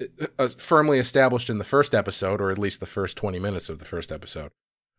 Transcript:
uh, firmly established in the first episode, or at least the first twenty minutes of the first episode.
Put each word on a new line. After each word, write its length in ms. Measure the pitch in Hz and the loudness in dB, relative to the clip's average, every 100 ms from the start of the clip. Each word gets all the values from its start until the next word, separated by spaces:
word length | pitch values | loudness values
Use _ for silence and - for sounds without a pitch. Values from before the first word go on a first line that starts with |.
| - - 151 - | -12 -8 -8 -2
uh, 100 | 127 | -2
firmly 500 | - - 160 151 135 | -2 2 4 6 4
established 500 | 120 139 127 123 - | 4 4 4 2 -2
in 100 | 107 | -4
the 60 | |
first 300 | 98 139 139 | 2 2 4
episode, 460 | 110 98 - 95 104 | 2 0 -2 -2 0
or 100 | 98 | 0
at 80 | 95 | 0
least 220 | 101 - | -2 -4
the 60 | 95 | -6
first 300 | - 95 - | -4 -4 -4
twenty 220 | 104 90 | -4 -2
minutes 300 | 98 92 - | -4 -4 -8
of 100 | 80 | -12
the 60 | |
first 260 | 85 85 - | -10 -8 -8
episode. 400 | 78 - - 73 - _ _ _ | -10 -10 -12 -12 -16 _ _ _